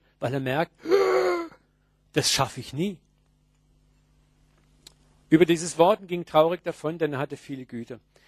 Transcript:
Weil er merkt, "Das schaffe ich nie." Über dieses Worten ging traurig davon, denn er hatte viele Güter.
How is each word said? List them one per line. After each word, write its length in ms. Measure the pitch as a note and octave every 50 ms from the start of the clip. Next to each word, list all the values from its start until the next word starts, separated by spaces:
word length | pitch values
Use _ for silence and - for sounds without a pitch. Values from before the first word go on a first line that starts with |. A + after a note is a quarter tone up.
| _ _ _ -
Weil 140 | C#3+ A#2+ C3+
er 60 | C#3
merkt, 320 | C3 C3 C3 D3+ E3+ - _ _ - D#4+ F#4 G4 G4 F#4+ F#4 F#4 F#4 F4+ F4 E4+ E4+ D#4+ - _ _ _ _ _ _ _ _ _ _ _ -
"Das 180 | D3+ C3 -
schaffe 280 | - - C3 - - C3
ich 140 | A#2 - -
nie." 240 | C#3 F3+ G#3 F3+ - _ _ _ _ _ _ _ _ _ _ _ _ _ _ _ _ _ _ _ _ _ _ _ _ _ _ _ _ _ _ _ _ _ _ _ _ - - _ _ _ _ _ _ _ -
Über 160 | D#3 D#3+ F3
dieses 340 | D#3+ F3 D#3 F3 E3+ - E3
Worten 260 | E3+ F#3 A3 G3+ G3
ging 200 | E3+ F3 F3 E3
traurig 380 | - - D#3 D#3 E3 F3+ F3 -
davon, 360 | F3 D#3 - - D3+ E3+ E3
denn 140 | E3 D3 C#3+
er 60 | C3
hatte 180 | D3 C#3+ C#3+
viele 280 | - - - C#3 C3 B2+
Güter. 340 | - B2 A#2 A#2 - A#2+ A2 _ _ _ _ _